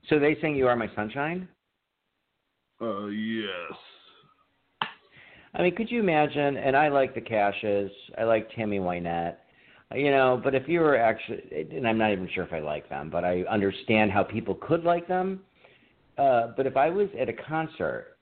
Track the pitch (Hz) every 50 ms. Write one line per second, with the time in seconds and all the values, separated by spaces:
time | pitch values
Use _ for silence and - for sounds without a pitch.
0 | _ - 156 151 143 147 160 151 - 160 147 139 131 123 123 120 110 104 - 107
1 | 107 107 110 143 143 156 170 185 185 175 _ _ _ _ _ _ _ _ _ _
2 | _ _ _ _ _ _ _ _ _ _ _ _ _ _ _ _ 117 113 101 98
3 | 104 104 104 107 110 110 113 113 107 98 92 87 85 76 - - - - - -
4 | _ - _ _ _ _ _ _ _ _ _ _ _ _ _ _ - - - _
5 | _ _ _ - - - - - - _ - - 175 180 175 - 226 220 233 240
6 | 214 185 160 151 151 147 - 147 143 143 139 - - 139 131 139 156 151 139 139
7 | 135 135 135 117 120 - 113 107 101 101 98 - - 107 101 101 101 95 101 -
8 | - - - - 110 113 113 110 107 - - 117 110 107 101 98 95 87 87 87
9 | 87 85 85 85 85 85 - - _ _ _ _ _ _ _ - _ _ - 123
10 | 143 143 139 135 131 131 127 123 - 139 131 131 131 139 170 170 160 151 143 113
11 | 117 110 110 - - - 87 - - - 78 76 80 - - 80 131 113 110 110
12 | 110 107 104 92 92 85 - 95 87 - 85 80 76 73 73 73 - - 71 69
13 | 76 80 80 87 87 90 90 90 90 80 110 107 98 98 95 - - - 117 110
14 | 107 107 95 104 92 - 104 110 - 101 95 - - - 160 170 165 170 175 175
15 | 170 - 180 185 185 190 190 190 - _ _ _ _ - _ _ _ _ _ _
16 | _ _ _ - 139 139 127 117 117 117 117 - 135 131 - 135 139 160 175 202
17 | 208 190 143 117 131 113 - - - - 156 160 160 151 - - 90 76 62 57
18 | 50 - - _